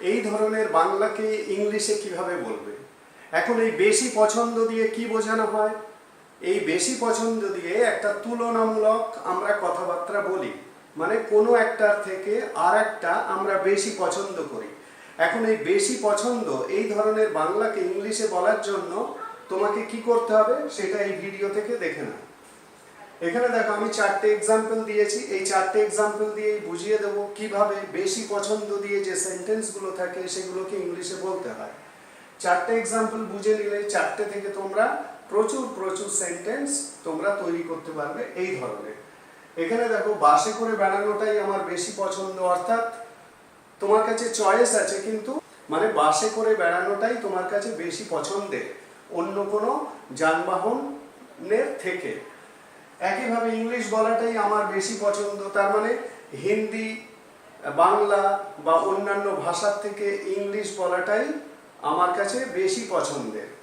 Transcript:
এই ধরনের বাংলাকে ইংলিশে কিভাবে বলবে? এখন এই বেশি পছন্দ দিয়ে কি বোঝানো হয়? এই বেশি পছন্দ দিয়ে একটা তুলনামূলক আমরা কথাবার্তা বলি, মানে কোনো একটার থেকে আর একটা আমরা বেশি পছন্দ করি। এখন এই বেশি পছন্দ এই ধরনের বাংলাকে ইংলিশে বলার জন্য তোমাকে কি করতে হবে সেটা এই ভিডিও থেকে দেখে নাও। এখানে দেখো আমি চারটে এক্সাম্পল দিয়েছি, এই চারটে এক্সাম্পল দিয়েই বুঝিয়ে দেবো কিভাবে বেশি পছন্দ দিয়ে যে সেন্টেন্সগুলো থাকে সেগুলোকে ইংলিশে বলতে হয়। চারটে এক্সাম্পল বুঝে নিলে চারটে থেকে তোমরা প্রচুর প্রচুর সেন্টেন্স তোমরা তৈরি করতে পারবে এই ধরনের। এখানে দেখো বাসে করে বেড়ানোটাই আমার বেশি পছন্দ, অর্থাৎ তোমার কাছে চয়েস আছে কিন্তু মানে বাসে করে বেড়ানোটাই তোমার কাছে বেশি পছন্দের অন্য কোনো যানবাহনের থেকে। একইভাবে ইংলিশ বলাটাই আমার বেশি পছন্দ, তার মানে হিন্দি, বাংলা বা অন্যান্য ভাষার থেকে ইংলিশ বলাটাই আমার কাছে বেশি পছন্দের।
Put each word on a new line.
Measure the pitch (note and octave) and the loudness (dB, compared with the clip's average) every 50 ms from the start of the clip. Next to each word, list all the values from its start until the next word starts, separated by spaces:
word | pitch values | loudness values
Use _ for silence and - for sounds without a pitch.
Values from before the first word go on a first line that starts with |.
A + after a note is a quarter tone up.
| - F3+ | 0 2
এই | G#3+ A#3+ G#3 G#3+ | 0 2 0 0
ধরনের | G#3 G#3+ G#3+ G#3+ A3 A3 A3 - - D#3+ | 0 2 2 2 2 0 0 2 4 4
বাংলাকে | F3 F#3+ G3 G3 G#3+ A3 G#3+ - G#3+ G#3+ G#3+ G#3+ G#3+ - G3 | 4 4 2 2 0 0 0 -2 -2 -2 -2 -2 -2 -4 -2
ইংলিশে | G3+ G#3 G#3 G#3 G#3+ G#3 - G#3+ G#3 - | 0 0 0 0 0 0 0 0 0 -2
কিভাবে | G3+ F3+ E3 F3 F3 F3+ - A#3 | -6 -4 -4 -4 -4 -4 -4 -4
বলবে? | A3+ A3 - - - - - - - - - - - - - - - - E3 | -6 -6 -8 -8 -12 -14 -14 -16 -20 -20 -20 -20 -20 -20 -20 -16 -2 0 0
এখন | - A#3 A#3+ A3+ A3+ | 2 2 2 4 4
এই | A3+ - - F#3+ | 2 4 4 4
বেশি | G#3+ - - B3+ B3 A3 G#3+ | 6 6 4 2 0 4 4
পছন্দ | G#3+ G#3+ G#3+ A3+ A#3 A#3 A#3 A3+ A3+ A3+ | 4 4 4 2 0 2 2 0 0 0
দিয়ে | A3+ A3+ A3+ A3 - | 2 2 0 0 0
কি | A3+ A#3 A#3 A3 | -2 -4 -2 0
বোঝানো | G#3+ G#3 G#3+ A3+ A3 A3 G3+ G3 | 0 0 0 0 0 0 0 2
হয়? | G#3+ G#3+ G#3+ A3+ A3 - - - - - - - - - - - - - F3+ | 2 2 2 0 -4 -10 -14 -18 -20 -20 -20 -20 -20 -20 -20 -20 -8 -2 0
এই | G3 G3+ - D#3 | 0 0 0 0
বেশি | E3 - - B3+ B3+ A3 A#3 | 0 0 0 0 0 0 0
পছন্দ | A3+ A3+ A3 A3+ A3+ A3+ A3 G3+ G3 G3 F3+ | 0 0 2 0 0 0 0 -2 -2 -4 -4
দিয়ে | E3+ E3+ F#3 A3+ A#3+ A3 | -4 -2 2 4 4 4
একটা | G3+ - - G#3 G#3 - - | 2 2 0 -2 -2 -2 -4
তুলনামূলক | A#3 A#3+ A#3 A#3+ A#3 A3+ A3+ A3+ A3 A3 A3 G#3+ G#3+ A3 A3 A3+ - - - - F3+ | -6 -4 -2 -2 0 2 2 2 2 2 4 4 4 4 4 2 -4 -6 -8 -4 -4
আমরা | F#3 F#3+ G#3 G#3 G#3 G#3 F#3 | -2 -2 0 0 0 0 0
কথাবার্তা | F3 - F3+ F3+ F#3 F3 F3 - - G3 G3+ G3+ F#3+ | -2 -2 -2 -2 -2 -2 -4 -4 -2 -2 -2 -2 0
বলি, | F#3+ F#3 - - - - - - - - - - - D3+ | -2 -2 -4 -6 -8 -10 -16 -18 -20 -20 -20 -18 -8 -4
মানে | D#3+ F#3 A3 A3+ A3 - | -2 0 0 0 0 4
কোনো | G#3+ G#3+ G#3+ A#3+ A#3+ A#3 A3 | 4 4 6 8 6 6 6
একটার | - - - G#3+ G#3 G#3 G#3 G3+ F#3+ | 4 2 4 4 4 4 4 0 -6
থেকে | F#3+ F#3+ F#3+ G#3 G#3+ A#3 G#3+ - - D#3+ E3 | -6 -6 -2 -2 -2 -2 -2 -4 -2 2 4
আর | F3+ - G#3+ A3 | 4 6 4 4
একটা | A3 - - - E3+ F3 G#3+ - G3+ F#3+ | 2 -2 -4 -2 0 0 0 0 -2 -2
আমরা | F#3+ G3 G3+ G3 F#3+ - F#3+ | -2 0 0 0 2 4 4
বেশি | G3+ G3+ - A3+ - - | 2 2 2 -2 -2 -2
পছন্দ | F#3 E3 - G3 G3 G3 F#3 E3 D#3 - | -2 -2 -2 -2 -4 -6 -4 -6 -6 -6
করি। | A#2 A2+ A2 G#2 - - - - - - - - - - E3 | -8 -10 -10 -12 -14 -16 -20 -20 -20 -20 -20 -20 -2 0 2
এখন | - - A#3 A3+ A3 | 2 2 2 2 2
এই | A3 - - - | 2 2 4 2
বেশি | F#4+ G4+ - - B3 - - G#3 | 2 4 4 2 0 0 2 2
পছন্দ | G#3 G#3 A3 B3 B3 A3+ - D#3+ C3+ - - - F#3 G#3 | 2 2 2 0 0 0 -2 -2 -2 -2 -2 -2 0 0
এই | A3+ A3 G#3 | 0 0 0
ধরনের | G#3 G#3+ G#3+ G#3+ G#3+ G#3+ - - E3 | 2 2 2 4 4 2 2 2 0
বাংলাকে | D#3 E3 F#3+ G#3+ A3 A3 - G#3 F3+ F3+ | 0 2 2 0 0 0 0 0 -2 -2
ইংলিশে | F#3 G3 G3+ A3 A3 A3 A3 G#3 F#3 | -2 -2 -4 -4 -4 -2 -2 0 0
বলার | F3+ F3+ G#3 G#3+ G#3+ - G3 | 2 4 4 2 2 0 -2
জন্য | G3 F3+ - - E3+ G3+ A#3+ - - - - - - - - - | -2 -4 -4 -4 -4 -4 -4 -6 -6 -10 -12 -12 -12 -14 -10 -6
তোমাকে | F#3 F#3+ G3+ G#3 G#3 G#3+ A3+ - | -2 0 0 0 0 -2 -4 -4
কি | A#3 A3+ A3 A#3+ | -8 -6 0 2
করতে | A#3 A#3 A#3 - G#3+ G#3+ | 2 2 4 4 4 6
হবে | G#3+ - - G3+ G3 - - - | 6 6 4 0 0 -6 -6 -4
সেটা | G3 F3+ G3 G#3 G3+ G3 | -4 -2 0 0 0 -2
এই | F#3 D#3+ F3 | -2 -4 -6
ভিডিও | G3 G3 F#3+ G3+ G3+ G3+ G#3 | -8 -6 -4 -4 -2 -2 -2
থেকে | G#3 A3 A#3+ - F3+ | -2 -2 -4 -2 -2
দেখে | D#3+ D3+ D#3 C3+ A2 | -4 -4 -4 -8 -8
নাও। | - - - - - - - - - - - - - - - - - - - - - - E3+ E3+ | -10 -12 -16 -18 -20 -20 -20 -20 -20 -20 -20 -20 -20 -20 -20 -20 -20 -20 -20 -20 -12 -4 -4 -2
এখানে | - A#3+ B3 A#3+ A#3 | 0 2 2 2 2
দেখো | A3+ A3+ A3 G#3+ G#3 | 2 2 2 0 0
আমি | G#3+ A3+ - G#3+ | 0 -2 0 2
চারটে | G3+ G3 G3 - - G#3+ G#3+ G#3 | 2 2 2 4 4 4 4 4
এক্সাম্পল | - - A3 A3 A3 A3 A3+ A3 A3 G#3 | 4 4 4 4 4 2 -2 -2 -2 -2
দিয়েছি, | G#3 G#3 G#3 G3 - A#3+ C4 - G3+ | 2 2 2 2 2 -4 -4 -4 -4
এই | F#3+ F#3+ F#3+ | -4 -2 2
চারটে | G3 F#3+ F#3+ F#3+ - G#3+ G#3 G#3 | 2 2 2 4 4 4 4 4
এক্সাম্পল | - G#3+ G#3 G#3 G#3 G#3+ G#3+ G#3+ G#3 G#3+ | 4 2 2 2 2 0 -2 -2 -2 -2
দিয়েই | G#3+ G#3+ G#3 G#3 - E3 | 0 0 0 -2 -4 -6
বুঝিয়ে | E3+ E3+ F3+ G#3 G#3+ G#3+ G3+ | -8 -6 -2 0 0 2 2
দেবো | G3+ G#3 G3+ G3+ G3+ - - | 0 -2 -2 -4 -6 -6 -8
কিভাবে | G#3+ A3 G3+ G3+ G#3 G#3 G3+ G3+ G3+ - - E3 | -8 -4 2 2 2 2 2 -4 -6 -6 -4 -2
বেশি | G3 - - A#3 G#3+ - G3+ | -2 0 -2 -2 -4 -4 -2
পছন্দ | G3+ G3 G#3 G#3+ G#3+ G#3 G#3 G3+ G3 G3+ | -2 0 0 -2 -2 -2 -4 -4 -4 -2
দিয়ে | G3+ G3+ G3 G3 F#3 | -2 -2 -2 0 -2
যে | F3+ - - | -2 -2 -4
সেন্টেন্সগুলো | F#3+ F#3 F#3 F3+ - G#3+ A3 A3 - - G3+ F#3+ F#3 F3 - | -4 -4 -6 -2 -2 -2 -2 -2 -6 -8 -6 -8 -8 -4 -4
থাকে | F3+ F3 F3+ F3+ F#3 F#3 - | -4 -4 -4 -6 -6 -6 -6
সেগুলোকে | F#3+ F3+ F#3 F#3 F#3 F#3+ F#3 G#3 F#3+ F3+ | -6 -6 -6 -6 -6 -6 -4 -4 -4 -4
ইংলিশে | F3 F3 F3 F3 - F#3+ F3+ F#3 | -4 -6 -6 -8 -8 -8 -6 -6
বলতে | F#3+ F#3 - - - G#3+ - | -4 -4 -4 -6 -8 -8 -10
হয়। | G#2 - - - - - - - - - - - - - - - - | -12 -14 -14 -16 -20 -20 -20 -20 -20 -20 -20 -20 -20 -20 -18 -6 0
চারটে | F#3 F3 F3+ F3+ - A3+ A3+ | 2 2 2 2 2 0 0
এক্সাম্পল | A3 - G#3+ A3+ A3 G#3 - A3+ A3 F#3+ G3 | 0 0 0 0 0 0 -2 -4 -6 -6 -8
বুঝে | G3+ G3 G#3+ G#3+ G#3 | -2 2 2 2 2
নিলে | G#3 G3+ G3+ G3+ G#3 G#3 - | 2 -2 -2 -2 -4 -2 0
চারটে | F3+ - - - - G#3 G3+ G3 | 0 0 0 0 -2 -4 -4 -4
থেকে | G3+ G3 G3+ G3 F#3+ | -6 -6 -6 -6 -6
তোমরা | G3 G3 F#3+ G#3+ - - - - - - - - - - | -6 -2 2 2 2 2 2 -2 -6 -10 -14 -16 -14 -2
প্রচুর | - G#3 A3 - - C4 B3+ A3+ - F#3 | 0 2 2 2 0 -2 -4 -6 -6 -4
প্রচুর | F#3+ F#3+ F#3 - G#3+ G3 - - | -4 -4 -4 -4 -4 -2 -2 -2
সেন্টেন্স | F#3+ F3 E3+ E3+ - G#3 A#3 C#4 C#4+ C#4+ C#4+ - - - - - - E3 | -2 -2 -6 -6 -6 -6 -4 -4 -2 -2 -4 -4 -6 -8 -12 -12 -8 -6
তোমরা | D#3+ D#3+ - - - - | -6 -2 0 0 0 0
তৈরি | F3+ E3+ E3+ E3+ E3+ E3 | -2 -2 -2 -2 -4 -6
করতে | E3 D#3+ - E3 D#3 D3+ | -8 -8 -8 -10 -8 -6
পারবে | C#3+ - G#3 A3 - - - F3+ F#3 | -6 -6 -6 -6 -8 -8 -4 -4 -4
এই | F#3 - - | -4 -4 -4
ধরনের। | B2+ - - - - - - - - - - - - - - - - - - E3 E3 | -6 -6 -8 -8 -10 -12 -14 -14 -18 -20 -20 -20 -20 -20 -20 -20 -20 -14 -6 -4 -2
এখানে | E3 A3+ A#3 A#3+ A3+ G#3+ | 0 0 0 2 2 2
দেখো | G3+ - G#3+ G#3 G3+ - | 0 2 0 0 4 6
বাসে | F#3 F#3 F#3 - A3 G#3+ A3 | 6 6 6 6 2 0 -2
করে | A3+ A3+ G#3+ G3 | -2 -2 2 2
বেড়ানোটাই | G3 F#3+ F#3+ G3 G#3 G#3+ G#3 G#3 G#3+ G#3+ G#3 G#3 G3 | 2 2 2 2 0 0 0 0 0 0 2 0 0
আমার | G3 G3 F#3 F3 E3 | 0 -2 -2 -2 -4
বেশি | F3 E3+ F3+ - G3+ G3+ | -4 -4 -4 -6 -4 -4
পছন্দ, | G3 F#3 F#3 G3 F#3+ F#3+ F#3 F#3 F#3 F3+ F3+ | -4 -4 -2 -4 -6 -6 -4 -2 0 2 2
অর্থাৎ | F3 F3+ - A3+ A3+ A3+ A#3 - - - - - - - - - - - - - - - - - - | 2 2 0 0 0 0 -2 -6 -8 -14 -16 -18 -20 -20 -20 -20 -20 -20 -20 -20 -20 -20 -20 -12 -6
তোমার | - G3+ G#3+ A3 A3 A#3 | 2 4 6 6 6 4
কাছে | A3+ A3+ A#3+ A3+ - - | 0 0 -2 -2 0 2
চয়েস | G#3+ F#3+ G3+ A#3 B3 - A3 G#3 | 4 4 6 6 6 6 6 4
আছে | F#3 - G3+ G3 G3 A3 | 2 2 0 -2 -2 -2
কিন্তু | A3 G#3+ G#3 A#3+ C4+ D#4 - - - - - - | -4 -4 -4 -4 -6 -6 -8 -10 -20 -20 -10 -4
মানে | D#3 F#3 G#3 A3 A3 - | 0 2 2 2 4 4
বাসে | D3+ D3+ D#3 - G#3+ G#3+ A3 A3 | 4 4 4 4 2 0 0 0
করে | A3 A3 G#3+ - | 2 2 4 4
বেড়ানোটাই | F3+ E3+ F3 F3+ F3+ F#3 G3+ G3+ A3 A3+ B3 A3+ A3 | 4 2 2 2 0 0 -2 0 0 0 0 -2 -2
তোমার | G3 F#3+ F#3 F3+ F3+ G3 | -2 -2 -2 -2 -2 -2
কাছে | G3+ - A3+ A3 D#3 E3+ | -2 -2 -2 -6 -6 -6
বেশি | F3 E3 - G#3+ - E3 | -6 -6 -8 -8 -6 -4
পছন্দের | F#3 G3 - G3 G3+ G3+ - C#3+ A#2+ - - - - - - - - - - - F3 | -4 -4 -2 -4 -4 -4 -4 -6 -6 -6 -8 -10 -14 -18 -20 -20 -20 -20 -8 -6 -4
অন্য | E3+ G3 G3 G3+ G3+ G3 G#3 | -4 -2 -2 -4 -2 0 0
কোনো | G#3 G#3+ A#3+ B3+ D4+ D4 - - - - - B2+ - | 0 0 0 0 -2 -2 -6 -10 -14 -16 -14 -4 0
যানবাহনের | D#3+ D#3+ D#3+ E3 F3 F#3 F#3 F#3 F#3+ A3 B3 C4+ C#4 - - - - - - - - - - - D#3 F#3 G#3+ A#3 C4+ - C4 - - | 2 2 4 2 0 0 -2 0 0 0 -2 -2 -4 -6 -10 -12 -14 -18 -20 -20 -20 -20 -18 -14 -4 0 2 2 2 0 -2 -6 -6
থেকে। | F#3+ F3 - - - C#3+ C#3+ - - - - - - - - - - - - - - - - G#3 A#3 | -6 -6 -4 -6 -8 -8 -8 -12 -16 -18 -20 -20 -20 -20 -20 -20 -20 -20 -20 -20 -20 -12 -4 -2 -2
একইভাবে | A#3+ - B3+ A#3 A3+ A#3 A3+ A3+ A3+ A3 | -2 0 -2 0 0 0 0 0 0 0
ইংলিশ | A3+ A#3 A#3+ B3 A3 G3+ G#3 | -2 -2 -2 -2 -2 0 2
বলাটাই | A3 A3 A3+ A3+ A3+ A3+ A#3 A3+ A3 G#3 | 2 4 4 4 2 2 0 0 2 2
আমার | G#3 G#3 G#3 G#3 G#3+ - | 2 2 2 2 0 0
বেশি | G3 F#3+ - A3+ G3 G3+ | -2 -2 -2 -4 0 0
পছন্দ, | G3+ G3+ G3+ G#3 G3+ G3+ G3+ G3 G3+ - G3+ | 0 2 2 -2 -4 -4 -6 -8 -4 0 2
তার | G3 G3 G3+ | 2 4 4
মানে | G#3+ G#3+ A#3 B3 - - - - - - - - C3+ D3 | 2 2 2 0 -2 -4 -10 -14 -16 -18 -14 -14 -6 0
হিন্দি, | F#3+ G#3+ A3 A3 G#3+ A3 A3 A3 A3 A3 A3+ - - - - - - - - - - - - - - - - | 0 2 2 0 -2 -4 -4 -4 -6 -6 -10 -12 -18 -20 -20 -20 -20 -20 -20 -20 -20 -20 -10 -8 -6 2 4
বাংলা | E4+ F#4 G#4 - - G3+ G3 G3 G3 G3 G3+ - - - - - D3 | 6 6 6 4 4 4 4 4 4 4 2 0 -2 -8 -14 -4 2
বা | D#3+ D#3+ E3+ - G3 | 4 4 4 4 2
অন্যান্য | F#3+ G3 G3+ G3+ G3+ G3+ G3+ G3 F#3 - - | 0 0 0 -2 -2 -2 0 -2 -2 -2 -2
ভাষার | E3+ F3 - G#3+ G3+ G3+ G3+ - | -2 -2 0 0 0 0 0 -4
থেকে | G#3 G3+ - G#3 G3+ G3 - - G3 F#3+ G3 | -6 -6 -2 -2 -2 -2 -2 -4 -4 -2 -2
ইংলিশ | G3+ G3+ G3+ G#3+ G3+ - - G3 | -2 -2 -4 -4 -4 -4 -4 -2
বলাটাই | F#3 F3 F3+ F3+ F3+ G3+ G#3 A3 C4 D4+ D#4 - - - - - - - - - - D3 | -2 0 0 0 0 2 2 0 2 0 -4 -6 -8 -12 -18 -20 -20 -20 -20 -6 -2 -2
আমার | - F3 F3+ F3+ F3+ G3+ | 2 2 2 2 2 0
কাছে | G3+ G3+ B3 B3 C4 - - F3+ | 0 -2 -2 -4 -4 -4 -2 0
বেশি | F#3+ F#3 - A#3 A3+ - F#3+ | 0 0 0 0 -4 -2 -2
পছন্দের। | D#3+ C#3 - D3 C#3+ A#2+ A2+ G#2+ G#2+ G2 - - - | -2 0 -2 -4 -4 -6 -6 -8 -8 -10 -12 -16 -20